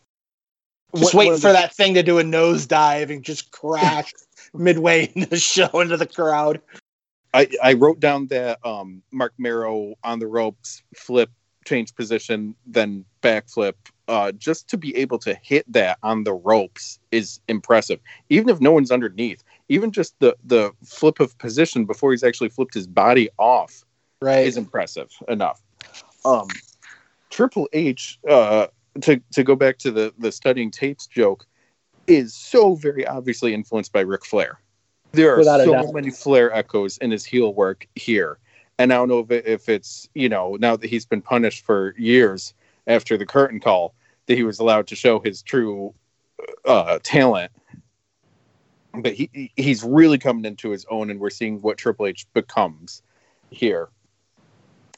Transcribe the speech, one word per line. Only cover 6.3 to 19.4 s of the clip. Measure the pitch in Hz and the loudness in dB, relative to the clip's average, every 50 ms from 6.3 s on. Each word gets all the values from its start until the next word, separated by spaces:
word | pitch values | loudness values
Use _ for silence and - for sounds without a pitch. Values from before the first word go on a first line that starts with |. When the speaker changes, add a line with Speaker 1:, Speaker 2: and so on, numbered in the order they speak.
| 156 151 151 151 151 156 _ _ - - _ _ _ _ _ _ _ _ _ _ - | 0 0 0 -2 -2 -4 _ _ -20 -20 _ _ _ _ _ _ _ _ _ _ 2
Speaker 1:
I, | 127 143 - 131 120 123 | 2 2 2 0 2 2
I | 131 135 | 4 4
wrote | 120 131 151 160 165 | 6 6 4 4 4
down | 151 147 143 139 139 131 | 0 0 0 0 -4 -4
that, | 139 127 123 123 113 - - | -6 -4 -4 -4 -6 -8 -8
um, | 120 110 104 98 95 92 92 _ _ - | -10 -10 -10 -12 -14 -18 -20 _ _ -8
Marc | 131 127 117 _ - | -6 -6 -6 _ -6
Mero | 123 120 117 117 113 110 110 107 104 104 107 - - | -6 -4 -4 -4 -4 -4 -6 -6 -8 -8 -12 -12 -10
on | 117 117 117 | -10 -8 -8
the | 113 | -8
ropes, | 110 110 117 113 110 104 _ - - - - _ _ _ | -6 -4 -2 -2 -4 -6 _ -14 -20 -20 -20 _ _ _
flip, | - - - 123 123 117 113 _ _ _ _ _ _ - | -20 -10 -2 0 0 0 0 _ _ _ _ _ _ -10
change | - 147 123 113 - - | -6 -4 -4 -4 -6 -10
position, | - 123 104 117 107 - - 113 107 107 107 110 _ _ | -12 -8 -4 -4 -4 -4 -4 -6 -6 -6 -10 -12 _ _
then | 123 113 120 107 104 101 98 95 _ _ _ - | -6 -2 -2 -2 -2 -4 -10 -14 _ _ _ 0
backflip, | 123 113 107 104 _ - 120 107 98 92 _ _ - _ _ _ - | 0 0 0 -4 _ -6 -4 -4 -4 -4 _ _ -20 _ _ _ -4
uh, | 117 110 101 101 98 | -4 -2 -2 -4 -6
just | 104 - 151 160 - - - | -8 -6 -6 -6 -6 -8 -10
to | - 202 | -10 -10
be | 160 143 127 | -8 -8 -6
able | 120 135 123 127 110 | -4 -4 -4 -4 -6
to | - 110 95 - _ | -6 -6 -8 -8 _
hit | - 139 147 - - | -2 -2 -2 -2 0
that | 117 120 101 92 90 - - | 0 0 0 0 -2 -4 -4
on | 107 110 110 107 | -4 -4 -4 -2
the | 104 98 | -4 -6
ropes | 90 87 98 110 110 98 90 - - - - - - _ _ | -4 0 2 2 2 0 -2 -8 -18 -20 -20 -20 -20 _ _
is | - 113 104 - - - _ - | -4 -4 -4 -6 -10 -14 _ -8
impressive. | 113 104 - - 120 110 101 - 101 - _ - - - _ - | -8 -4 0 2 2 2 2 0 -6 -8 _ -16 -20 -14 _ 0
Even | 143 175 220 247 | 0 2 2 2
if | 214 165 | 2 4
no | 127 143 | 4 6
one's | 165 156 139 120 123 | 6 4 4 2 0
underneath, | 127 120 107 92 95 120 117 90 - | -2 -2 -4 -6 -6 -6 -6 -8 -10